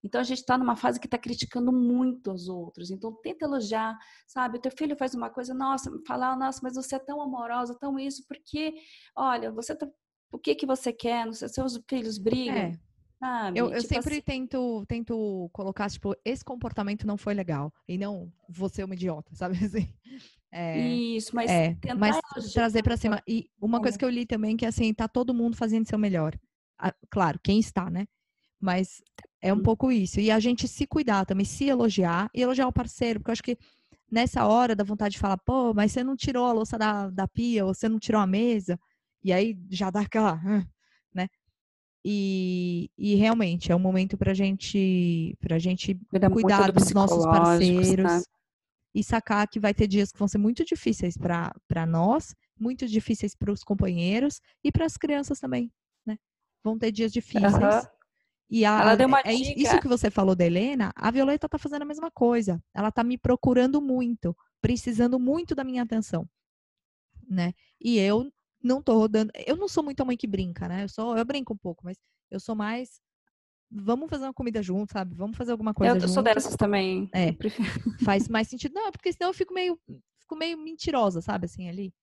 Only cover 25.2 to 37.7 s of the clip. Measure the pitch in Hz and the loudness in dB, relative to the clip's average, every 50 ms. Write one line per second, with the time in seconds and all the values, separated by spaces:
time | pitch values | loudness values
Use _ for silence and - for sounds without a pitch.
25.2 | 247 240 254 233 233 233 226 - 240 220 214 226 220 - - 214 214 208 190 170 | 0 0 0 0 0 0 0 -2 -2 0 2 0 0 0 0 0 0 0 2 0
26.2 | 156 156 - - _ _ _ _ _ _ _ _ - 185 - _ - _ - 208 | 0 -2 -4 -8 _ _ _ _ _ _ _ _ -6 -6 -6 _ -18 _ -2 0
27.2 | 185 160 - 170 _ - 196 214 214 - - 196 175 180 170 180 202 - _ _ | 0 0 0 -2 _ 2 2 2 2 0 -2 -6 -4 -4 -4 -6 -6 -8 _ _
28.2 | _ _ _ _ _ _ _ _ - 190 180 185 190 - - - _ _ _ - | _ _ _ _ _ _ _ _ -2 -2 0 0 0 -2 -6 -20 _ _ _ -20
29.2 | - - _ _ - 180 196 214 196 226 226 214 - 262 254 226 190 175 - 202 | -20 -20 _ _ 0 0 2 4 4 2 2 4 2 2 2 2 2 0 0 0
30.2 | 208 214 214 220 214 247 247 233 - 240 - - 285 - - 311 302 240 208 196 | 2 4 4 4 4 2 0 0 -2 -6 -4 -4 -6 -2 0 -2 0 2 2 2
31.2 | 190 - 190 190 202 - - - 277 277 277 247 240 226 190 - 180 170 170 175 | 2 0 0 -2 -2 -2 -2 -2 0 2 2 4 2 2 4 2 2 2 2 0
32.2 | 202 220 _ - 254 247 262 254 269 254 247 - 247 226 - - 247 233 226 208 | -2 -2 _ 0 0 2 2 2 2 2 2 0 -2 -2 -4 -4 -2 -2 -2 -2
33.2 | - - 226 226 - - 247 - - _ _ _ _ _ _ _ _ _ 220 226 | -2 -4 -4 -4 -2 -6 -6 -6 -8 _ _ _ _ _ _ _ _ _ 0 0
34.2 | 240 254 - 269 233 208 214 240 247 233 226 202 208 196 214 208 214 202 196 - | 0 2 2 2 4 4 6 6 4 4 2 0 0 -2 -2 -2 -2 -2 -2 0
35.2 | - 196 190 185 _ - 247 269 254 240 214 208 208 214 - 254 247 262 277 240 | 0 0 0 0 _ 0 2 2 2 2 2 4 2 2 2 0 -2 -2 -4 -2
36.2 | - - 254 247 247 247 233 220 220 214 - 226 214 214 208 202 196 196 185 190 | -4 -2 0 0 2 2 2 0 0 -2 -2 -2 0 0 0 0 -4 -4 -4 -4
37.2 | 190 185 _ - 233 240 233 214 196 185 | -4 -4 _ -2 0 0 2 2 2 0